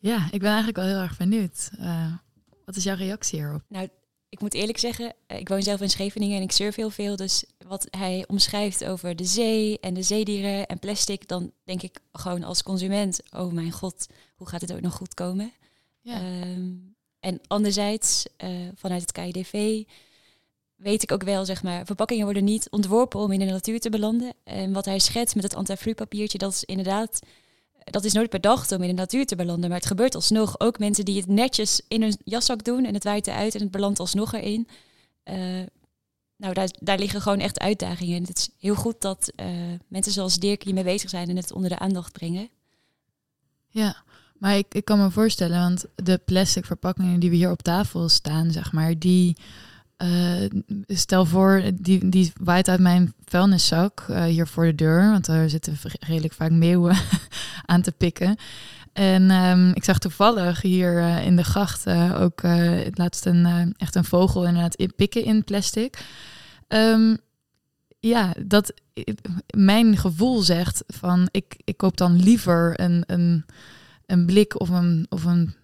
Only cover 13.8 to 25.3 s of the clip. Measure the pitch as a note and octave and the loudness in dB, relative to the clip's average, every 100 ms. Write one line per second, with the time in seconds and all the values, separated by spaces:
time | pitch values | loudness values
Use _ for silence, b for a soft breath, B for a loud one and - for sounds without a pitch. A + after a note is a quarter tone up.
13.8 | F#3+ - - b b b F#3 F3 F3 F3 | -10 -10 -16 b b b -14 -12 -10 -6
14.8 | F3 - F#3 - F3+ F#3 A3 _ _ _ | -6 -8 -14 -10 -8 -6 -8 _ _ _
15.8 | _ _ A#3 A#3 F3+ F3+ F3+ F3+ F3+ F3+ | _ _ -14 -10 -10 -10 -10 -8 -10 -12
16.8 | F#3 G#3 _ _ F#3 F3+ _ G#3 G#3 G3+ | -18 _ _ _ -8 -8 _ -2 0 0
17.8 | G3+ A3 - - - _ F#3 F3+ F3+ F#3+ | -2 -2 -2 -2 -4 _ -12 -10 -12 -12
18.8 | G3 F3+ F3 - F3 F3+ F#3 G#3 G#3 A3 | -8 -6 -6 -10 -10 -10 -10 -6 -4 -4
19.8 | G#3+ b b b b b b _ _ _ | -8 b b b b b b _ _ _
20.8 | - G#3 - G3+ F#3 G3 F#3+ F#3 F#3 F3 | -4 -4 -2 -4 -2 -4 -4 -6 -6 -8
21.8 | F#3 G3+ G#3+ A#3 G3+ G3+ G3 G#3+ - G#3+ | -8 -6 -2 -2 -2 0 0 0 -2 -4
22.8 | F#3+ A3 B3 G3+ G#3 G3 F#3+ F#3+ G3+ A3+ | 0 2 2 -2 -2 0 -2 -4 -6 -6
23.8 | A3+ G#3+ G#3 A#3 B3 - - - F#3+ G3 | -4 -4 -2 -2 -4 -10 -14 -8 -4 -4
24.8 | G3 F#3+ - A#3 A#3 | -4 0 0 0 -2